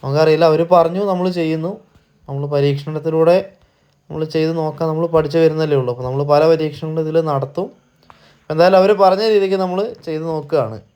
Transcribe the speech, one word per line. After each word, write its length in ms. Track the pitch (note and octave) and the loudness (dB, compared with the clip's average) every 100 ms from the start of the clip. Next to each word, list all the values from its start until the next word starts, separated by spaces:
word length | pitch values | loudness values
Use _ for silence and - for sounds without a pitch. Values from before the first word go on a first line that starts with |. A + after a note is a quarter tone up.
നമുക്കറിയില്ല, 420 | C3+ C#3+ D#3 D#3 E3 | -2 0 4 4 4
അവർ 100 | D#3 E3+ F3+ | 2 4 4
പറഞ്ഞു, 260 | E3 F3+ G3+ | 4 0 -2
നമ്മൾ 140 | F#3 F#3 F3 | -2 -2 -2
ചെയ്യുന്നു. 320 | D#3+ D#3+ E3 G#3+ _ _ _ _ - | -2 -2 -6 -8 _ _ _ _ -12
നമ്മൾ 160 | C#3 C#3+ C#3+ | -8 -4 0
പരീക്ഷണത്തിലൂടെ 840 | C#3+ C#3+ D3+ D#3 D#3+ D#3+ D#3+ F3+ - _ _ _ _ _ _ | 0 -2 -6 -6 -4 2 4 2 0 _ _ _ _ _ _
നമ്മൾ 140 | D3+ D#3 D#3+ | -8 -4 -2
ചെയ്ത് 180 | D#3+ E3 | -2 -2
നോക്കാം. 260 | D#3 D3 E3 | -4 -4 -4
നമ്മൾ 140 | D#3+ E3 D#3+ | -2 0 0
പഠിച്ചു 220 | D3+ D#3+ | 0 2
വരുന്നല്ലേ 340 | E3 D#3 D#3 C#3+ | 2 2 0 0
ഉള്ളൂ. 100 | B2 | -2
അപ്പോൾ 120 | A#2+ B2+ | -6 -6
നമ്മൾ 140 | C3 C#3+ | -4 2
പല 80 | D3 D#3 | 4 4
പരീക്ഷണങ്ങളും 500 | D#3+ D#3 C#3+ D#3+ D#3+ D#3 | 2 0 -6 -8 -6 -2
ഇതിൽ 120 | D#3+ D#3+ | -2 -2
നടത്തും. 360 | C#3+ C3+ - G#3 _ _ _ _ _ _ _ _ | -4 -4 -8 -10 _ _ _ _ _ _ _ _
എന്തായാലും 260 | D#3 F3 F#3+ | 2 4 6
അവർ 100 | F#3+ G#3 | 4 4
പറഞ്ഞ 200 | F#3+ F#3+ A3 | 4 2 2
രീതിക്ക് 240 | G#3 G3 F#3+ | 0 0 -2
നമ്മൾ 160 | F#3 F#3 A3 A#3+ - | -2 -4 -6 -8 -10
ചെയ്ത് 180 | D#3 E3 | -8 -6
നോക്കുകയാണ്. 460 | D#3 C#3+ D#3 A2+ A2 _ | -8 -4 -2 -2 -8 _